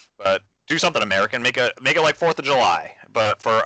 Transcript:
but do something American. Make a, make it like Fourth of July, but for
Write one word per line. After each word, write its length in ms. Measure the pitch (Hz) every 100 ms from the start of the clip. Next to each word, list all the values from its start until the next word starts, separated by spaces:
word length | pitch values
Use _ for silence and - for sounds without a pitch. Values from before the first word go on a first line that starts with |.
| _ _
but 260 | 98 95 - _ -
do 100 | 160
something 240 | 180 143
American. 400 | 107 98 107 127
Make 160 | 127 127
a, 140 | 120 -
make 160 | 131 165
it 40 |
like 140 | 156 -
Fourth 220 | 170 156
of 80 | 139
July, 500 | 135 101 80 73 - -
but 300 | 117 107 -
for 220 | 120 110